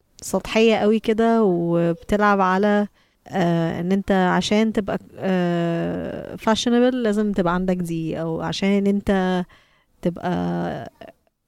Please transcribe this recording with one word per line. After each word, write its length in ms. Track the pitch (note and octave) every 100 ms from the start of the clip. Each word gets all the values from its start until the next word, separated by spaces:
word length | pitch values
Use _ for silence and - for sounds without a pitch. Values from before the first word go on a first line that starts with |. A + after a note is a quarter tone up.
| _ -
سطحية 540 | - F#3+ - A3 A3+ G#3
قوي 240 | G#3 A3
كده، 440 | - G#3+ A3+ A3+
وبتلعب 960 | G#3 F3 E3+ E3+ E3+ E3 - G#3 G#3 G3+
على، 460 | F#3 F#3 G#3 G#3 G#3 - _ _ -
آه، 520 | F#3+ E3+ E3+ E3 -
ان 120 | F3
انت 200 | G3 F#3+
عشان 600 | F#3+ F3+ F3 - G#3 A3
تبقى، 260 | G#3+ G3 F3+ - -
آه، 1200 | F#3+ F#3 F3 E3+ E3+ E3+ E3+ F3 E3 - - -
fashionable 580 | A3+ G#3+ B3 A#3+ B3
لازم 380 | B3+ A3+ G#3 G#3+
تبقى 220 | G3+ E3+
عندك 220 | F3+ F#3+ F3+
دي، 440 | E3+ E3 D#3+ D#3+
او 200 | E3 D#3+
عشان 460 | E3 E3 G3 G3+ G3+
انت 580 | G3+ - G3 F#3 F3+ F3+ - _ _ _ _
تبقى 920 | F3+ F3 F3+ F3 F3 F3 E3+ D3 - - - _ _ _